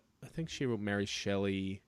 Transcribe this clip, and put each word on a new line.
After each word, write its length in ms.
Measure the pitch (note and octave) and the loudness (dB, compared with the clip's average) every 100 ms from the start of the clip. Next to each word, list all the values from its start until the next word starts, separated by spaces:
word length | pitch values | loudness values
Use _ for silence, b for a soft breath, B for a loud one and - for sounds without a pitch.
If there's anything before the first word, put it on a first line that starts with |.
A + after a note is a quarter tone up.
| _ - | _ -20
I 40 | - | -12
think 220 | - E3 | -8 -6
she 160 | - C3 | -2 0
wrote 160 | A2+ | 0
Mary 240 | G#2 G2+ G2+ | 2 2 0
Shelley 760 | - - G2 G2 G2 F#2+ G2 | -2 0 2 2 2 0 -4